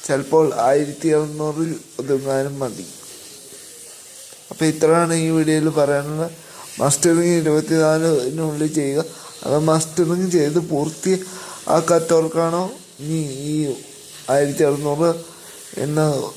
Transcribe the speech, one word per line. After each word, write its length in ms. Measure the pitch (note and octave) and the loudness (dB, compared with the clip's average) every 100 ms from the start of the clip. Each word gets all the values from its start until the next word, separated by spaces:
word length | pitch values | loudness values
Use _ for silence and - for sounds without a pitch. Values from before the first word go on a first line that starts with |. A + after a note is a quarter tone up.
| - | -2
ചിലപ്പോൾ 480 | C#3 C3+ D#3+ D#3 | -2 2 4 4
ആയിരത്തി 540 | A#2+ A#2+ C#3+ D3 C#3+ D#3+ | 2 2 2 0 -4 0
അറുന്നൂറിൽ 720 | D3+ D3+ D3+ D3+ D3+ E3 C3 - - | 2 0 -4 -4 -2 -4 -4 -12 -10
ഒതുങ്ങാനും 600 | C3+ C#3 C3+ C3+ C#3 C#3 | -2 -2 0 -2 -2 -6
മതി. 280 | C3 G2+ F2 - - - - - - - - - - - - - - - - | -8 -8 -14 -16 -20 -20 -20 -20 -20 -20 -20 -20 -20 -20 -20 -20 -20 -20 -18
അപ്പോൾ 140 | - | -2
ഇത്രയാണ് 500 | D#3+ D#3 D#3 E3 E3+ | -2 2 4 4 2
ഈ 160 | E3 D#3+ | 0 0
വീഡിയോയിൽ 380 | D#3+ D#3 D#3 D3+ | 2 2 2 2
പറയാനുള്ളത്. 640 | D3+ C#3+ C#3+ C#3+ D#3 E3+ E3 - - - - | 2 2 0 -2 -6 -6 -8 -20 -20 -18 -2
മസ്റ്ററിങ് 440 | C3 C#3 E3+ E3+ | 0 2 2 4
ഇരുപത്തിനാലിനുള്ളിൽ 1500 | E3+ E3+ D#3 D3+ D#3 D#3+ D#3 D#3 E3 D3+ B2+ D#3 D#3+ D3 D#3 | 4 2 2 0 2 2 4 4 2 2 0 -4 -4 -2 -2
ചെയ്യുക. 320 | D#3 C#3 C#3+ D#3+ - - - | 0 0 -2 -4 -12 -18 -12
അത് 140 | - C#3+ | 0 2
മസ്റ്ററിങ് 720 | D#3 D#3 D#3 - E3 F3 F#3 | 4 2 0 0 0 2 2
ചെയ്ത് 400 | F3 D3 D#3+ D#3+ | 2 4 0 0
പൂർത്തിയാക്കാത്തവർക്കാണോ 2000 | D3 D#3 - F#3+ F#3 - - - - - D#3+ E3 E3+ E3 E3 D#3+ D#3+ E3 E3+ F#3 - - - | -2 -2 -4 -2 -2 -2 -14 -16 -14 0 0 4 2 4 2 2 0 0 0 -4 -8 -20 -14
ഇനി 420 | D3 D#3+ D3 C3 D3 | -6 -4 -4 -6 -4
ഈ 220 | D3+ D3 A2+ - - - - - | -2 -2 -4 -10 -20 -20 -16 0
ആയിരത്തി 340 | C3+ C#3+ F#3 | 2 2 2
അറുന്നൂറ് 500 | D3+ C#3+ D3 C#3+ E3+ E3 E3 - - - - - | 2 2 -2 2 2 0 -6 -18 -20 -20 -14 -6
എന്ന് 500 | C#3+ D3+ D#3 C#3 - | -2 2 2 0 -4